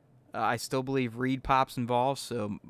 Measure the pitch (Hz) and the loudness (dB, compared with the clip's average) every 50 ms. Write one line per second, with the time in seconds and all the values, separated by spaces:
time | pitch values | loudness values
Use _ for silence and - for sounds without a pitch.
0 | _ _ _ - _ _ - 110 113 107 120 113 - - - 131 131 135 135 135 | _ _ _ -20 _ _ -4 0 0 2 0 0 -2 -2 -2 -2 0 0 0 0
1 | 127 117 110 117 127 131 135 131 - - 135 131 135 - - 135 120 117 123 120 | 0 0 -2 -2 -2 -2 -2 0 2 2 4 4 4 2 0 -4 -2 2 2 2
2 | 123 135 139 - - - 120 120 107 104 101 - - - | 2 2 0 -2 -4 -6 -4 -4 -4 -4 -4 -8 -10 -12